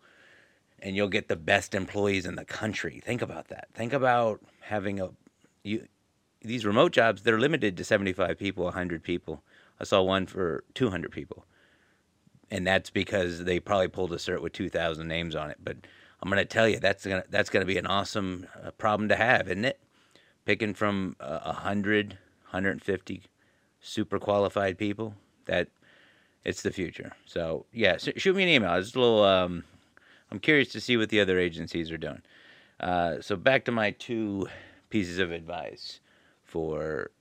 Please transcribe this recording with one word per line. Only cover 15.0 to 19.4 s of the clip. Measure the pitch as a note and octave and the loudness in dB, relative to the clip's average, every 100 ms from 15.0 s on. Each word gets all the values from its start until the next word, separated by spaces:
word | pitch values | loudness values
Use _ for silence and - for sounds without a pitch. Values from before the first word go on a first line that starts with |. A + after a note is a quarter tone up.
| E2 | -4
names | E2 E2+ D#2 | -4 -4 -6
on | D2+ | -8
it. | - | -10
But | - C2 - - - _ | -12 -12 -14 -20 -20 _
I'm | F2+ | 0
gonna | G2 F#2 | 0 2
tell | A2 A2+ | 4 4
you, | F#2+ | 4
that's | F#2 G2+ | 0 0
gonna, | G2 F#2+ - | -2 -4 0
that's | G2+ G#2 | 0 2
gonna | G#2+ F#2 | 2 2
be | F#2 | 0
an | F2+ | 0
awesome, | G2 F#2+ A2 F#2+ F2+ F#2 - | 0 0 -2 -4 -4 -10 -16
uh, | - | -16
problem | - A2 G#2 G#2+ | -4 0 2 2
to | G2 | 2
have, | A2+ A#2 | 4 2